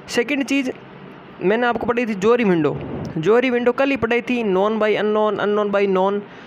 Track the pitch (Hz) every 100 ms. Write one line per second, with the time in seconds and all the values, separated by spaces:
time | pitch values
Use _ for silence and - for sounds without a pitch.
0 | - - 240 285 269 277 254 - - -
1 | - - - - 180 226 247 226 226 240
2 | 226 202 208 240 208 175 147 139 - -
3 | - 160 160 233 262 240 247 254 277 269
4 | 226 240 240 247 214 185 208 220 214 175
5 | 214 214 214 202 202 208 208 202 202 190
6 | 196 202 202 -